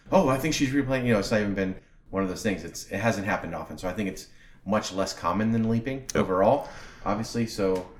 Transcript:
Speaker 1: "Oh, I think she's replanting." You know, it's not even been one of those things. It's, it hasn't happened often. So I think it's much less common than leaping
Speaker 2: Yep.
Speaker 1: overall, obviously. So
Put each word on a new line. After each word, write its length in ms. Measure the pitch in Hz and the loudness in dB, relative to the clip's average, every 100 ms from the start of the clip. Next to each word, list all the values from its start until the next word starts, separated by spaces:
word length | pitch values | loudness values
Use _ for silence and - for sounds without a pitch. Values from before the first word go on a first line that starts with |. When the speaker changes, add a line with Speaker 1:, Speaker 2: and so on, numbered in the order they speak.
| - | 2
Speaker 1:
"Oh, 160 | 185 147 | 4 4
I 80 | 131 | 2
think 180 | 156 | 0
she's 180 | 147 139 | 0 0
replanting." 340 | 143 131 131 123 | 0 0 0 2
You 80 | |
know, 60 | 107 | 2
it's 100 | 95 | 2
not 100 | 110 | 2
even 140 | 101 | 2
been 220 | 98 95 95 - _ - | 0 -2 -4 -12 _ -6
one 120 | 95 | -2
of 60 | 95 | -2
those 140 | 87 | -2
things. 200 | 110 90 | -2 -2
It's, 240 | 85 - - | -6 -12 -8
it 80 | 98 | -2
hasn't 280 | 117 101 98 | 0 0 0
happened 280 | 92 87 | -2 -4
often. 240 | 80 - 78 | -8 -10 -8
So 100 | 90 | -6
I 40 | |
think 160 | 98 98 | -4 -4
it's 180 | - - - - - 95 | -6 -12 -20 -20 -12 -2
much 260 | 107 - | 0 0
less 200 | 92 92 | -2 -4
common 380 | - 85 95 110 | -2 0 2 2
than 180 | 113 113 | 2 2
leaping 300 | 120 127 135 127 | 2 0 -4 -2
Speaker 2:
Yep. 20 | - | 0
Speaker 1:
overall, 520 | 98 92 101 139 - - - - - | 2 4 6 4 0 -12 -18 -8 -4
obviously. 400 | 104 110 120 110 | -2 -2 -2 -4
So 400 | - 95 92 90 | 0 0 0 -4